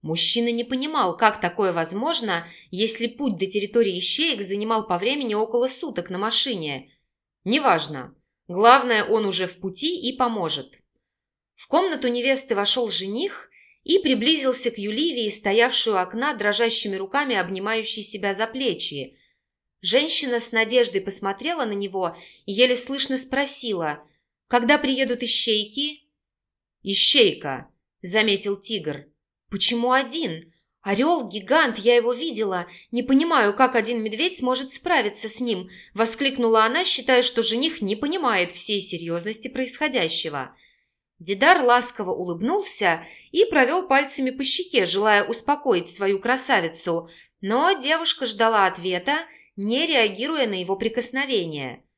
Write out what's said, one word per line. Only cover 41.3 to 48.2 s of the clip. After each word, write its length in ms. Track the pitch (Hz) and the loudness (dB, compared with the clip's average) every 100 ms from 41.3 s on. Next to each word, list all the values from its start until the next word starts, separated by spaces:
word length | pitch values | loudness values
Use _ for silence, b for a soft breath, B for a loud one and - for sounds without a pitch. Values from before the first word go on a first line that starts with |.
| 196 277 359 | 2 6 6
ласково 480 | 247 240 240 - 190 | 6 4 2 -6 -6
улыбнулся 960 | 190 180 170 220 392 381 - 196 160 B B B | -4 -4 -2 0 0 -2 0 2 0 B B B
и 140 | 320 453 | 2 4
провел 420 | 330 254 339 359 | 6 4 2 2
пальцами 440 | 269 285 - 262 | 2 2 -2 -4
по 120 | 262 | -2
щеке, 420 | 269 - 370 254 175 | -4 -4 0 0 2
желая 380 | 190 214 208 | 2 4 4
успокоить 640 | 208 226 - 294 277 185 175 | 2 -4 0 0 2 2 0
свою 300 | - 196 196 | -4 0 0
красавицу, 880 | 226 262 262 233 165 165 - 170 170 B B _ | 0 -2 2 2 2 -6 -4 -4 -4 B B _
но 320 | 196 226 330 | -2 2 4
девушка 540 | 381 269 320 330 - | 2 2 0 0 -2